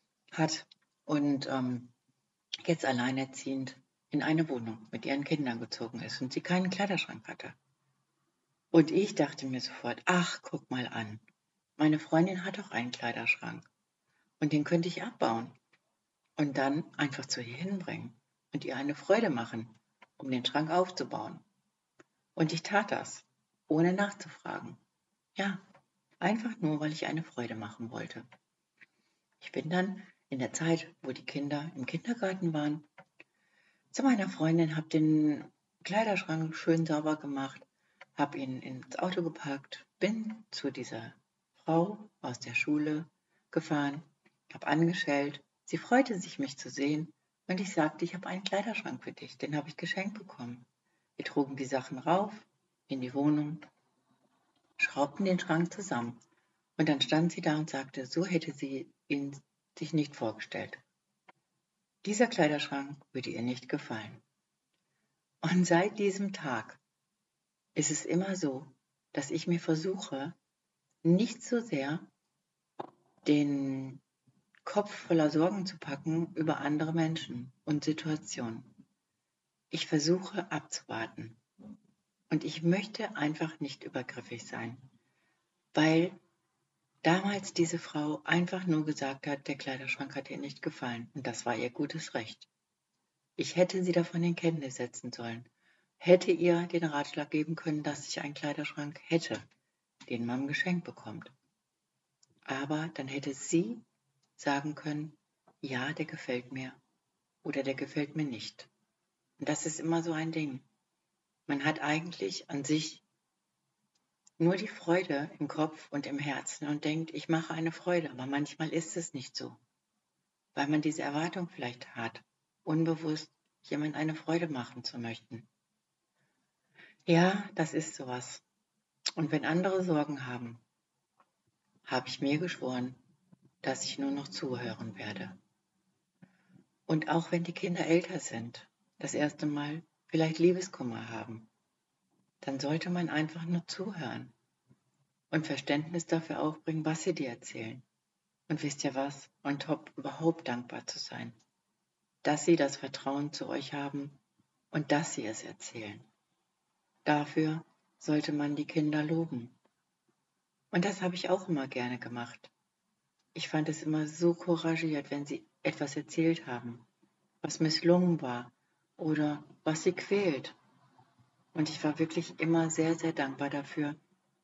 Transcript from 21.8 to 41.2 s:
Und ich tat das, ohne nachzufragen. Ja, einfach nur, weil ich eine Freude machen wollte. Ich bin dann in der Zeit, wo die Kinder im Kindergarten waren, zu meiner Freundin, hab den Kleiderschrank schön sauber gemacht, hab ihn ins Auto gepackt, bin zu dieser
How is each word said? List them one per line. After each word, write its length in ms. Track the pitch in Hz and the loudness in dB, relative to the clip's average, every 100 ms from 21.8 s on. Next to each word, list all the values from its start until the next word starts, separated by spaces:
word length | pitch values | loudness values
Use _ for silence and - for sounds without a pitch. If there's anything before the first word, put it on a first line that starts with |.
| _ - _ _ _ - | _ -20 _ _ _ 2
Und 180 | 156 | 2
ich 100 | 165 | 2
tat 280 | - 202 220 | 2 2 2
das, 340 | - - - - _ _ _ - | -2 -4 -12 -20 _ _ _ 2
ohne 260 | 156 175 | 4 6
nachzufragen. 840 | 190 202 - - - - - - - _ _ _ _ _ - | 4 0 -2 -14 -12 -8 -8 -10 -14 _ _ _ _ _ -2
Ja, 240 | 196 180 - - _ _ _ _ | -2 -2 -8 -20 _ _ _ _
einfach 400 | 175 226 233 - | 2 2 0 0
nur, 200 | 156 151 | 0 2
weil 120 | 151 | 0
ich 160 | 156 - | -2 -2
eine 160 | 156 | -2
Freude 320 | - - 120 110 | -4 -4 -4 -6
machen 360 | 107 - 117 | -8 -8 -8
wollte. 340 | 117 110 - - - _ _ _ _ - _ _ _ _ _ | -8 -8 -12 -16 -20 _ _ _ _ -20 _ _ _ _ _
Ich 100 | - | -8
bin 180 | 139 156 | -4 0
dann 320 | 180 190 190 - _ _ | 2 0 -4 -12 _ _
in 100 | 131 | -4
der 140 | 123 | -2
Zeit, 400 | - 165 165 - - | 0 2 2 0 -10
wo 100 | 135 | -8
die 140 | 127 - | -8 -6
Kinder 460 | 143 143 143 160 135 | -4 -2 -2 -4 -6
im 100 | 123 | -6
Kindergarten 680 | 165 240 233 190 190 170 | -4 -4 -2 -2 0 0
waren, 300 | 151 147 151 - - - - - _ _ _ _ _ _ | 2 0 -2 -6 -20 -20 -20 -20 _ _ _ _ _ _
zu 120 | - | 2
meiner 260 | 262 220 190 | 4 4 2
Freundin, 460 | - 160 165 160 156 | 2 4 6 4 0
hab 140 | 156 | 0
den 540 | 156 156 156 151 147 - _ _ _ | 4 6 6 4 2 -4 _ _ _
Kleiderschrank 720 | - 202 220 185 - 160 160 160 | -2 2 2 0 0 -2 -2 0
schön 300 | 170 165 160 | 2 4 4
sauber 300 | 151 156 151 | 2 2 0
gemacht, 440 | 143 139 135 - - _ _ _ - - | -2 -4 -4 -8 -20 _ _ _ -10 -2
hab 200 | 139 151 | -2 0
ihn 260 | 131 131 | -6 -6
ins 380 | 139 127 - - | -8 -10 -10 -2
Auto 240 | 180 185 | 0 0
gepackt, 600 | 165 - 147 139 - - - _ | -2 -4 -4 -6 -8 -18 -18 _
bin 440 | 190 226 214 - - | 0 0 -4 -8 -12
zu 180 | - 135 | -6 -4
dieser 440 | 127 120 113 117 - | -4 -6 -8 -10 -14